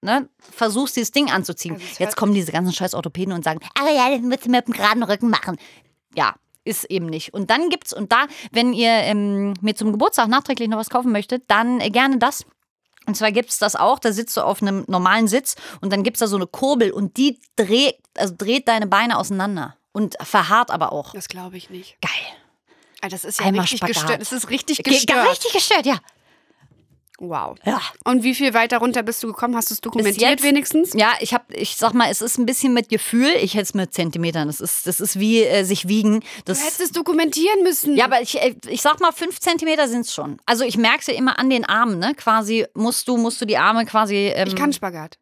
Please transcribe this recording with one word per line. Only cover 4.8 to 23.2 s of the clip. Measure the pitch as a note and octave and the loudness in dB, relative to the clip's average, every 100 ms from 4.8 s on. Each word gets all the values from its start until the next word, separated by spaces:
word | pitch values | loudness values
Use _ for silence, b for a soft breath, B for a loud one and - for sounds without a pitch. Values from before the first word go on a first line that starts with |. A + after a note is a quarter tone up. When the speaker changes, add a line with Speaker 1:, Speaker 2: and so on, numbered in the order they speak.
| G3+ A3 | 2 2
Speaker 1:
Rücken | A3 G3+ A#3 | 0 0 2
machen.“ | G#3 - F3 B B B _ _ - | 0 -2 -10 B B B _ _ -2
Ja, | B2+ - _ _ | -2 -2 _ _
ist | - F#3 - | -8 -8 -4
eben | F#3+ E3+ | -6 -4
nicht. | D#3+ - | -8 -8
Und | G3 F#3+ | -8 0
dann | A#3+ E4+ | 0 2
gibt's, | F4 - | -2 -6
und | - G3+ | -10 0
da, | A#3 C#4+ B G#3+ | 2 0 B -6
wenn | A3+ B3 | 0 0
ihr, | A#3 A#3 | 2 2
ähm, | A3+ E3+ G#3 G3+ G3+ G3+ F#3+ | 4 2 0 0 0 -2 -2
mir | G3+ G#3+ | -4 -2
zum | G#3+ | -2
Geburtstag | G#3 D#4 - A3+ | 2 0 2 2
nachträglich | B3+ - C4 A#3 | 0 0 -4 -2
noch | A3 | -2
was | A3 | -2
kaufen | B3 B3 | -2 0
möchtet, | G#3+ G3+ B3 _ | 0 -2 -6 _
dann, | G#3 A#3 B3 | 2 2 0
äh, | G#3+ | 0
gerne | G#3 C4+ C4 | 2 2 4
das. | A#3+ C#4+ - _ _ _ _ _ - | 2 0 -12 _ _ _ _ _ -6
Und | G3+ | 0
zwar | G#3+ | 0
gibt's | G#3 A#3 - | 0 -2 -2
das | D4+ - | -2 2
auch, | F#3+ C4+ | 2 2
da | A#3 | 0
sitzt | G3+ A#3 - | -2 -4 -2
du | |
auf | - G3+ | -2 0
einem | G3+ G3 - | 0 -2 -2
normalen | F#3 F#3 G#3 A3+ | 0 2 4 4
Sitz | A3+ C#4 - B B | 2 -2 -8 B B
und | G3 | -4
dann | G3 | 0
gibt's | G3+ A#3+ | 0 0
da | A3 | 0
so | G3 | 0
eine | F3+ | -4
Kurbel | - C4+ C#4+ G#3+ | -2 0 2 2
und | F3+ G3+ - | 0 -6 0
die | C#4 A#3+ _ - | 0 0 _ -2
dreht, | G3 A3+ C#4 - _ - | 2 4 2 0 _ -4
also | G3 E3+ | -4 -4
dreht | G3+ C4 C4+ | -2 0 2
deine | A3+ G#3 | 0 2
Beine | G3 A#3 A3+ | 2 2 0
auseinander | F3 G3 G3+ F#3+ C3 - _ | -2 -2 -2 -4 -8 -12 _
und | G3+ G#3 - | -4 -4 -4
verharrt | - G#3 D#3+ G#3+ A#3+ | 0 2 4 2 2
aber | E3+ D#3+ | 0 -2
auch. | D3+ C#3+ | -4 -10
Speaker 2:
Das | G#3 - | -14 -14
glaub | F#3 F3+ | -14 -16
ich | F#3 - | -18 -18
nicht. | F#3 F#3 _ | -20 -20 _
Speaker 1:
Geil. | - - - - _ _ _ b b b | -8 -6 -8 -16 _ _ _ b b b
Speaker 2:
Ah, | G3 | -12
das | F#3 | -10